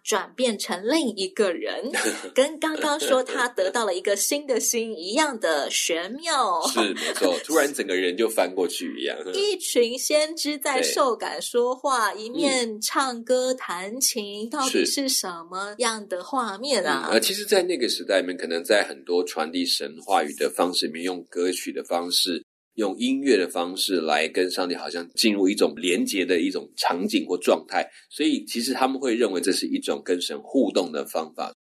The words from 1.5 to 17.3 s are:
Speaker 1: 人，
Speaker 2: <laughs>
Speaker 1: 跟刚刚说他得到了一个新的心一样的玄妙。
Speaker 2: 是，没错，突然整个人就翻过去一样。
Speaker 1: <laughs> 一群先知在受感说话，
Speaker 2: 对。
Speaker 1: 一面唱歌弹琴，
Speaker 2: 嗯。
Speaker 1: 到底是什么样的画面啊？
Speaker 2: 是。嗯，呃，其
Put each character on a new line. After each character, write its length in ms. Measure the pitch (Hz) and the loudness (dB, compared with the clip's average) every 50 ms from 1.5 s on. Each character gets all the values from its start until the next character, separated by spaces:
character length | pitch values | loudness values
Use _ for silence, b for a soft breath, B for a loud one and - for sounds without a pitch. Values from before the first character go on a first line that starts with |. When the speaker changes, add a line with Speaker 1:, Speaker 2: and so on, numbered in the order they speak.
Speaker 1:
人， 360 | 170 - 107 101 92 - 190 262 - - - 110 | 0 -2 -4 -6 -6 -4 -6 -4 -2 -2 -2 -2
Speaker 2:
<laughs> 240 | - - - - - | -2 -4 -8 -2 2
Speaker 1:
跟 240 | 247 262 302 320 302 | 2 2 2 2 -2
刚 160 | - 320 311 | -2 -2 -2
刚 220 | 294 311 302 285 311 | 0 0 0 0 0
说 240 | 302 269 269 254 | 2 2 2 2
他 260 | 254 254 - 277 247 247 | 2 0 0 0 0 0
得 220 | 247 - 277 - | 0 0 0 0
到 160 | - 240 226 | 0 0 0
了 80 | 202 175 | 0 -2
一 60 | 185 | 0
个 160 | 196 208 202 | 0 0 0
新 280 | 202 - - 294 285 294 | 2 2 0 0 -2 0
的 140 | 269 247 208 | 0 0 0
心 340 | - - - 233 226 226 214 160 | 2 0 0 0 -2 -4 -6 -8
一 140 | 170 185 | -6 -2
样 260 | 214 294 311 294 262 196 | 0 2 2 2 0 0
的 320 | 165 165 156 143 131 113 | 0 2 2 2 0 0
玄 400 | - - - - 170 165 175 190 233 | 0 0 0 0 0 -2 -2 -4 -8
妙。 460 | 285 339 339 311 269 240 202 175 170 - | -6 -2 0 2 2 2 2 2 2 0
Speaker 2:
是， 140 | - - - | 0 2 2
没 340 | 110 101 90 - - - - | 0 0 0 -2 -4 -4 -2
错， 240 | - - 92 85 76 - | 2 2 2 2 0 0
突 120 | - 151 | 2 4
然 160 | 160 139 147 | 4 4 4
整 140 | 135 - 101 | 2 -2 -2
个 80 | 98 92 | 0 2
人 220 | 92 92 90 87 | 2 2 2 2
就 120 | 95 113 107 | 2 2 2
翻 240 | - - 92 90 | 4 2 2 2
过 140 | 92 95 90 | 2 0 0
去 340 | 82 - - 90 76 - - | 0 0 -4 -6 -6 -6 -4
一 40 | 67 | -4
样。 120 | 69 - - 78 | -4 -4 -4 -6
Speaker 1:
<laughs> 40 | 90 | -4
一 240 | 92 392 403 415 381 | -2 0 0 0 0
群 400 | 370 - - - 254 240 226 240 | -2 -2 0 2 4 4 2 2
先 380 | 269 - - 302 302 302 311 330 | -2 0 2 2 2 2 2 -2
知 240 | 311 - 294 294 285 | -4 -4 -4 -4 -2
在 240 | - 302 269 254 | -2 -2 0 0
受 320 | 247 - - - 285 247 220 | 0 0 2 2 2 2 2
感 260 | 220 - - - 170 | 0 -4 -6 -6 -6
说 360 | 180 - - 240 240 247 254 | -6 -2 0 2 2 2 0
话， 360 | 254 - 285 262 240 220 202 | 0 0 0 2 2 2 0
Speaker 2:
对。 120 | 185 208 214 | 0 -2 -8
Speaker 1:
一 40 | 226 | -6
面 520 | 247 302 339 277 262 254 240 226 214 208 | -2 0 2 2 2 2 0 -2 -4 -4
唱 420 | 220 - - 320 269 262 247 233 | -4 -2 0 0 0 0 -2 -4
歌 320 | 226 233 254 254 254 254 262 | 0 2 2 2 2 0 -2
弹 460 | 254 - - 180 175 185 202 220 262 | -2 -4 -6 -6 -6 -6 -6 -4 0
琴， 480 | - - - 233 202 202 202 208 214 233 | 0 0 0 -2 -4 -6 -6 -8 -8 -6
Speaker 2:
嗯。 20 | |
Speaker 1:
到 180 | 262 302 262 262 | -2 -2 0 0
底 160 | 262 - 170 | 2 2 2
是 240 | - - 285 277 262 | 2 0 0 0 0
什 200 | 262 - - 185 175 170 165 170 | 0 -2 -2 -4 -8 -10 -12 -10
么 280 | 180 190 196 208 208 220 | -8 -8 -8 -6 -4 -2
样 300 | 247 226 220 220 208 - | 0 0 -2 -2 -6 -8
的 160 | 185 180 180 | -8 -8 -6
画 340 | - - 262 240 214 190 202 | -4 -2 -2 -2 -2 -4 -6
面 260 | 240 294 269 220 - | -2 0 0 2 2
啊？ 200 | 151 143 135 156 | 2 0 0 0
Speaker 2:
是。 60 | - | 2
嗯， 20 | |
呃， 80 | 185 113 | 2 2
其 120 | - - | 2 2